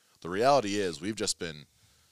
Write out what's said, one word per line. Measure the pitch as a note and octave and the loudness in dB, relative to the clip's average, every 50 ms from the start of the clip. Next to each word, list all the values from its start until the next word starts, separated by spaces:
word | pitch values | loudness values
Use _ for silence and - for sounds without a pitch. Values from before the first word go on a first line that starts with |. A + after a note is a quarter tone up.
| _ _ _ _ | _ _ _ _
The | - E2 | -8 -4
reality | F2+ G2 A#2 C3+ C#3+ C3+ G#2+ G2+ G2+ | -2 2 4 6 6 4 4 2 0
is | G#2 G2 F2+ D#2+ C#2+ | 0 0 -2 -4 -4
we've | E2+ G#2 A2+ | -6 -6 -4
just | G#2 G#2 F#2+ - - | -2 -4 -4 -4 -4
been | F2+ E2 D2+ D2+ C#2 - _ _ _ _ _ _ _ _ | -6 -8 -10 -12 -18 -20 _ _ _ _ _ _ _ _